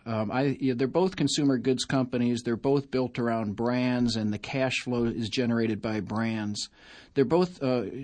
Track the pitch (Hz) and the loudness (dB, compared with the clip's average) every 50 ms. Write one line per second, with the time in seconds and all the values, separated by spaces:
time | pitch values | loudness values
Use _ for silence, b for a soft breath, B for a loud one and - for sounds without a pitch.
0 | - 117 113 107 107 104 - 127 143 139 131 - 135 131 123 120 135 123 - 165 | -6 -4 -2 -2 -2 0 0 0 0 0 0 0 0 0 2 2 0 0 2 2
1 | 185 185 - - 147 139 - 160 147 139 131 120 113 131 127 123 - - 143 131 | 2 2 0 0 0 0 2 2 2 2 2 2 2 2 0 0 0 0 0 0
2 | 127 - - 120 120 120 120 117 - 120 117 101 - 135 139 143 139 - - 131 | 0 0 0 0 2 2 0 0 0 -2 -2 0 2 2 2 2 0 0 -2 -2
3 | 127 120 - 135 117 117 113 113 110 104 95 117 117 120 123 123 127 127 123 123 | -2 -2 -2 -2 0 0 0 0 -2 -2 -2 -2 0 0 2 2 2 2 2 2
4 | 123 117 110 113 107 107 104 104 - - - 135 131 127 - - - 127 123 120 | 2 2 2 0 0 -2 -2 -4 -6 -4 -2 0 0 0 0 -2 -4 -2 0 0
5 | 117 117 113 110 113 104 - 131 123 117 117 117 113 110 107 104 - 110 107 107 | 0 0 0 -2 -4 -4 -2 0 0 2 2 2 2 0 0 -2 -2 -4 -4 -4
6 | 90 107 107 110 113 113 110 110 104 104 104 - - - B B B B B B | -4 -4 -2 -2 -2 -2 -2 -2 -4 -4 -4 -6 -8 -12 B B B B B B
7 | B B B 139 131 117 160 175 185 175 180 - 139 127 127 123 98 - - 131 | B B B 2 2 4 4 2 2 2 -2 -4 -2 -2 0 0 -2 -4 -8 -10